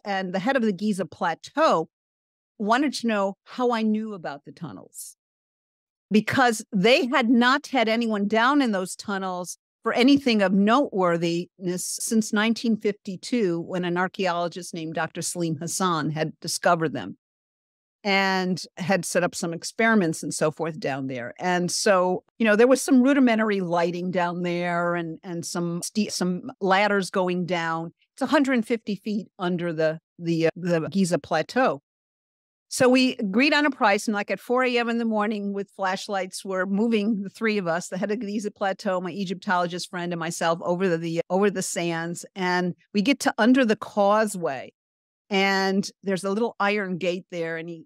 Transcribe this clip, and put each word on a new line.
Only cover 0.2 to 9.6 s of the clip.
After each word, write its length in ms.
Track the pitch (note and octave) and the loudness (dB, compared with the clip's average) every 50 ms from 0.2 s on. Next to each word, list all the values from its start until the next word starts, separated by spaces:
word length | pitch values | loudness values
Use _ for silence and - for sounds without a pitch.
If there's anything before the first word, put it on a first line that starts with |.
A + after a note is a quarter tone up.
| F#3+ F3+ F#3 | -2 -4 -4
the 60 | F#3+ | -2
head 160 | F3 C4 C4+ | 0 0 0
of 60 | C4 | 2
the 120 | A3 G#3+ F#3 | 2 0 0
Giza 320 | E3 G#3 G#3+ F#3+ F#3 F3 | 0 0 -2 0 -2 -4
Plateau 840 | - - - F#3+ E3+ E3 - - - - C#4+ D#4+ D4+ G3+ D#3+ D#3+ - _ _ _ _ _ _ _ _ _ _ _ _ _ | -6 -6 -4 -4 -2 -4 -4 -10 -4 0 2 4 4 4 2 0 -4 _ _ _ _ _ _ _ _ _ _ _ _ _
wanted 360 | - G#3 G#3 A#3 C4 D#4 C4+ - | -4 0 2 2 2 2 0 -2
to 140 | - - | -2 -2
know 280 | A#3 G#3+ G3+ G3 G3 F#3+ - _ | -2 0 0 0 -2 -4 -8 _
how 280 | - - B3+ B3+ B3 | -12 -4 -2 0 0
I 100 | A#3+ A3 | 0 0
knew 320 | A3 G#3+ G#3+ G#3+ A3 A3 G#3 | 0 0 0 0 -4 -6 -10
about 320 | F3 D#3 D#3 C#3 C#3+ _ | -10 -10 -10 -12 -12 _
the 60 | D3 | -20
tunnels, 680 | C#3 - E3 B2 F#2+ D2+ - - - - - - - _ _ _ _ _ _ _ _ _ _ _ _ _ _ _ _ _ _ - | -16 -14 -14 -14 -14 -16 -18 -18 -18 -18 -18 -18 -20 _ _ _ _ _ _ _ _ _ _ _ _ _ _ _ _ _ _ 0
because 560 | G3+ G#3+ G#3+ - - C4+ B3+ A#3+ A3 - - _ | 2 2 2 2 2 2 4 4 2 0 -4 _
they 340 | - F#3+ F3+ A#3 C4 E4+ C4+ | 0 4 6 6 6 6 4
had 220 | A#3 D4 C#4 A#3 A3 | 2 2 2 4 4
not 380 | C4+ A#3 A#3+ B3 C4+ D4 - | 4 6 6 4 4 2 0
had 220 | - - B3 A3+ A3 | 0 0 0 2 2
anyone 380 | A3 A#3 A#3+ A3 G#3+ G3+ G3+ | 2 0 0 0 0 0 0
down 340 | G3+ G#3+ A3 A#3 C4 D4 D4 | 0 2 2 4 4 4 4
in 100 | C4 A#3 | 2 2
those 240 | G3+ F#3 F#3+ - - | 0 -2 -2 -6 -8
tunnels 600 | - - - G3+ F#3+ F#3+ F#3 F3+ F3+ F3+ - - - | -10 -8 -6 -6 -4 -4 -6 -6 -6 -8 -10 -12 -16